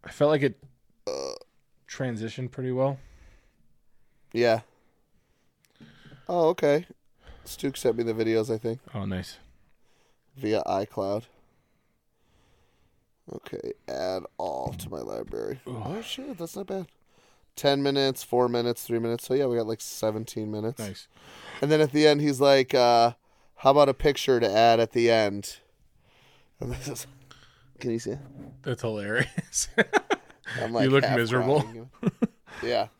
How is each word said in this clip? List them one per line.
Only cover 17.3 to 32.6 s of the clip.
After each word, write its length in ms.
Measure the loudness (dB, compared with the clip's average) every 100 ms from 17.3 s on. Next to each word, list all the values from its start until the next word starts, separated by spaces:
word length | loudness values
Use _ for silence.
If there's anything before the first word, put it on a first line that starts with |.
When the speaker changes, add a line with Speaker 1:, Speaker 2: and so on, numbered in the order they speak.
| _ _
Speaker 2:
Ten 260 | 0 2 2
minutes, 440 | 2 2 0 -2
four 240 | -2 2 2
minutes, 360 | 2 0 -4
three 140 | -4 -2
minutes. 280 | -2 -4 -2
So, 80 |
yeah, 120 | 0 0
we 100 | 0
got, 120 | -2
like, 120 | -6
seventeen 680 | -8 -4 -2 -2 -6 -8 -6
minutes. 300 | -4 -6 -6
Speaker 1:
Nice. 260 | -12 -12 -18 _ -20 -20 -18 -6
Speaker 2:
And 80 | 2
then 100 | 4
at 120 | 4
the 120 | 6 6
end, 120 | 6
he's 200 | 2 4
like, 340 | 6 6 4
uh, 380 | 4 6 6 4 2 _ _ _ _
"How 140 | 4
about 180 | 6 6
a 60 |
picture 460 | 4 0 0 2 2
to 100 | 4
add 300 | 6 6 6
at 100 | 4
the 220 | 2 4
end?" 460 | 4 2 -2 -12 -16 _ _ _ _ _ _ _ _ _ _
And 140 | -10
this 160 | -8 -10
is, 180 | -12 -14 -20 -20 -20 -20 _ _ -10
can 140 | -6
you 80 | -4
see 120 | -6
it? 60 | -10 -12 -18 -20 -14
Speaker 1:
That's 200 | -8 -6
hilarious. 840 | -6 -6 -4 -2 -2 -4 -8 -8 -4
<laughs> 60 | -2 0 0 -2 -6 -6 -20 -12 -8
Speaker 2:
I'm, 100 | -4
Speaker 1:
You 40 |
Speaker 2:
like, 160 | 0 4
Speaker 1:
look 140 | 4
Speaker 2:
half 120 | 4 0
Speaker 1:
miserable. 420 | 2 0 2 0
Speaker 2:
crying. 280 | 0 -10 -18 _ -6 -2 -6 _ _ -10